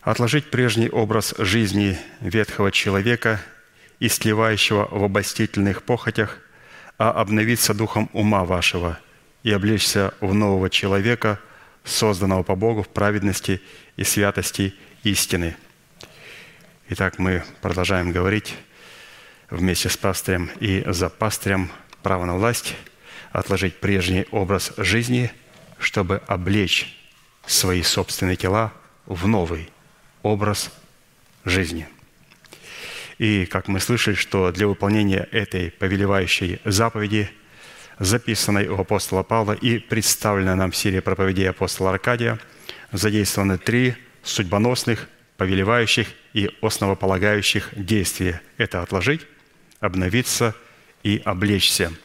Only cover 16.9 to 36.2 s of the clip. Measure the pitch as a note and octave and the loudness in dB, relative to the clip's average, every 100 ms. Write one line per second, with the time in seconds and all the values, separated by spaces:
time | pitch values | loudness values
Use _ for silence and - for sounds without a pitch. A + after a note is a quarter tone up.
16.9 | F#2+ F#2+ - F#2 F#2 D#2+ - - F2+ F2+ | -2 -2 0 0 0 -4 -10 -6 -2 0
17.9 | F#2+ F2 F2+ F2+ G#2+ - - - - - | 0 0 0 0 0 -4 -14 -18 -20 -20
18.9 | - - - - - _ - F#2 F2+ - | -20 -20 -20 -20 -20 _ -2 0 0 -2
19.9 | - G2+ F#2+ - F#2 E2+ - G#2+ F#2+ - | -2 -2 -2 -2 -2 -2 -4 -2 0 0
20.9 | E2+ F2+ - A2 - - G2 F2+ - - | -2 -2 0 -2 -2 -2 -2 -2 -8 -20
21.9 | - - F#2+ F2+ F2 A2+ A#2+ - - - | -8 -2 0 0 0 0 0 -6 -12 -16
22.9 | _ - - - - - F#2+ F#2+ - G2 | _ -20 -20 -6 -6 -2 -2 -2 -2 -2
23.9 | G2 F2+ F#2 - A2 F#2 F#2+ - - G2 | 0 2 0 0 -2 0 0 -2 -4 0
24.9 | A2 A#2+ B2 B2 - - - - - - | 0 0 0 -2 -6 -20 -20 -20 -6 -4
25.9 | - F#2 G2 - G2 F2+ G2+ F#2 - - | -2 0 -2 -2 -4 0 2 2 0 -2
26.9 | - - - _ _ - - F#2+ F2+ E2+ | -12 -20 -20 _ _ -4 0 2 0 0
27.9 | - F#2 - F#2 F2+ F#2 G2+ A2 - - | 0 -2 -2 -2 0 2 2 0 -6 -20
28.9 | _ - F2+ F#2 A2 E2+ E2+ E2 _ _ | _ -12 -4 0 2 0 -4 -8 _ _
29.9 | _ _ _ G#2 G#2+ G#2 G2+ - - - | _ _ _ -2 0 0 -2 -6 -12 -20
30.9 | _ _ _ _ _ - F#2 F2 E2+ D#2 | _ _ _ _ _ -2 0 0 -4 -10
31.9 | - - _ _ - - - - - - | -18 -20 _ _ -20 -20 -20 -20 -16 -14
32.9 | - - - A2 G#2 F2+ G2+ - F#2+ - | -14 -16 -2 0 2 0 -2 -2 -2 0
33.9 | A#2+ - G2 - G2 F#2 E2+ G#2 G2 G2+ | 0 0 -2 -2 0 0 2 0 2 2
34.9 | G#2+ G2+ F#2+ - A#2 G2+ F#2+ F2 - F#2+ | 2 2 2 0 -4 -2 -4 -6 -4 -2
35.9 | F#2+ G2 G2 | 0 2 0